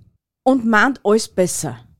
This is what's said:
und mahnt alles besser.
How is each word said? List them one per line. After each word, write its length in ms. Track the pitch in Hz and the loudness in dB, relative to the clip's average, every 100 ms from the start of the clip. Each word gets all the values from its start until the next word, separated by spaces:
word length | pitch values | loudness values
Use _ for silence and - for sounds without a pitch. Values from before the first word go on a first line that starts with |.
| _ _ _ _ | _ _ _ _
und 220 | 254 262 226 | 0 0 2
mahnt 340 | 214 247 254 202 | 2 2 0 0
alles 240 | 220 - | 0 0
besser. 500 | - 180 - 147 117 - | -2 -2 -4 -8 -10 -18